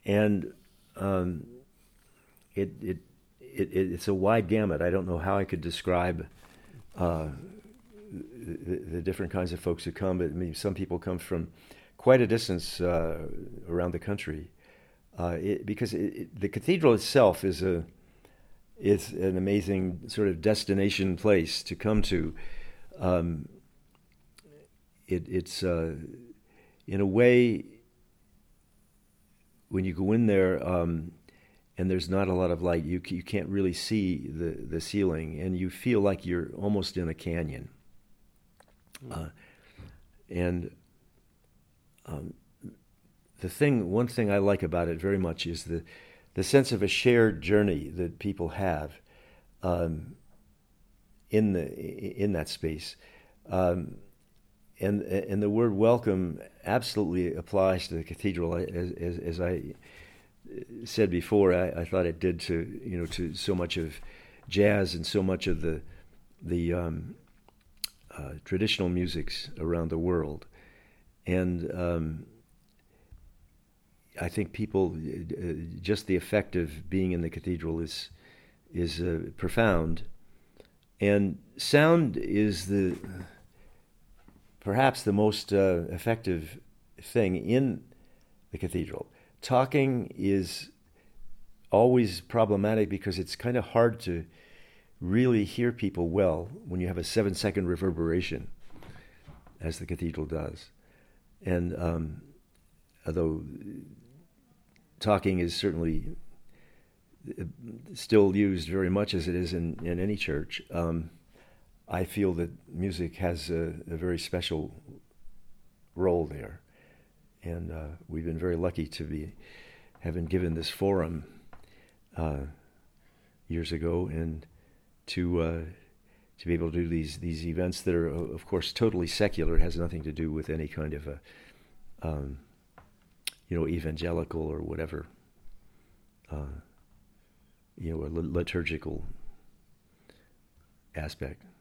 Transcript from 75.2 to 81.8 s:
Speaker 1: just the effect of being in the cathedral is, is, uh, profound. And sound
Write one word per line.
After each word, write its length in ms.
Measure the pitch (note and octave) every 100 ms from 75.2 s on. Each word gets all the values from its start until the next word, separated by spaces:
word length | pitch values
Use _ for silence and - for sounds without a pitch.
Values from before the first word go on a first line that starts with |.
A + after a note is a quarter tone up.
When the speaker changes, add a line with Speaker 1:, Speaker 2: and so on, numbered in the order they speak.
| E2 - F2+ D#2 E2 F2
Speaker 1:
just 260 | F2 G#2 -
the 80 | F#2
effect 400 | - G#2+ F#2+ F2+
of 340 | D#2+ D2+ -
being 220 | F#2+ F#2
in 80 | F2
the 80 | E2
cathedral 500 | - - F2 E2 E2
is, 300 | D#2+ - - - - - - _ _
is, 260 | - E2+ D#2
uh, 300 | F2 E2 E2 -
profound. 640 | F2 A#2 A2+ F2 D#2+ E2 - - - - _ _ - _ _ _
And 380 | G2+ G2+ G2 - - -
sound 600 | - D3